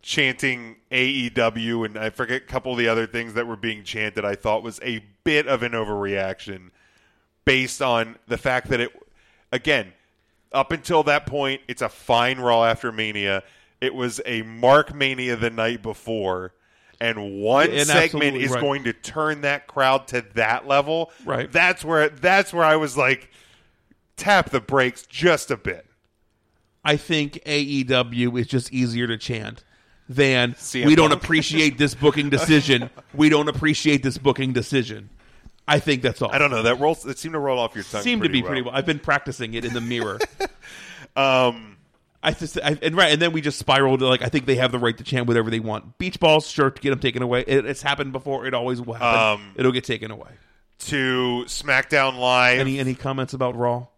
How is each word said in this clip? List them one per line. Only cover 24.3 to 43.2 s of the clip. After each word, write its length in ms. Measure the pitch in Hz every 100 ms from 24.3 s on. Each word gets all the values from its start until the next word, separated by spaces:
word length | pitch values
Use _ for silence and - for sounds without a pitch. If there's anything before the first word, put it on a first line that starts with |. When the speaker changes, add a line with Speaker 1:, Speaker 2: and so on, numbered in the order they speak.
| 202 160
Speaker 1:
the 100 | 135
brakes 440 | 107 135 127 117 -
just 460 | - 165 156 -
a 60 | 117
bit." 280 | - 87 - _ _ _ _ _ _ _ _ _
Speaker 2:
I 120 | 147 151
think 420 | - 160 143 - -
A 140 | 147
E 240 | 139 139
W 540 | 127 127 120 120 123 120
is 100 | 117
just 240 | 131 120
easier 320 | 131 123 117 120
to 100 | 110
chant 460 | - 117 107 113 _ _ _ _ _
than 460 | 131 139 127 123 120
Speaker 1:
C 240 | - 127
M 40 | 123
Speaker 2:
"We 80 | 156
don't 140 | 156
Speaker 1:
Punk. 140 | 143
Speaker 2:
appreciate 540 | - 160 151 156 151 123
this 160 | 143
booking 360 | - 147 143 143
Speaker 1:
<laughs> 20 |
Speaker 2:
decision. 580 | 135 160 151 143 127 123 - -
We 160 | 143 151
don't 180 | 151 151
appreciate 520 | 139 156 151 151 143
this 140 | 131 123
booking 340 | 135 - 135
decision." 560 | 123 113 139 117 107 101 - _ - - _ -
I 100 | 147
think 220 | 156 135
that's 200 | 127 107
all. 100 | 113
Speaker 1:
I 60 | 131
don't 120 | 143
know. 140 | 120
That 160 | 113 123
roll, 180 | 147 160 120
it 120 | 131
seemed 140 | 160
to 60 | 160
roll 200 | 139 127
off 160 | 117 104
your 80 |
tongue 180 | 98 110
Speaker 2:
Seemed 200 | 147 240
Speaker 1:
pretty 160 | 160 139
Speaker 2:
to 40 |
be 60 | 90
pretty 140 | 127
Speaker 1:
well. 100 | 123
Speaker 2:
well. 80 | 131
I've 60 | 139
been 140 | 151
practicing 540 | - 143 - - 117
it 120 | 113 117
in 80 |
the 80 | 120
mirror. 360 | 117 120 110 98 427 -
Speaker 1:
<laughs> 80 | 392 - - - - - 131 -
Um, 600 | 135 131 127 117 107 98 _ _ _ _
Speaker 2:
I 80 | -
just, 260 | 151 160 -
I, 140 | 147 147
and 140 | 160 165
right, 160 | 175
and 100 | 151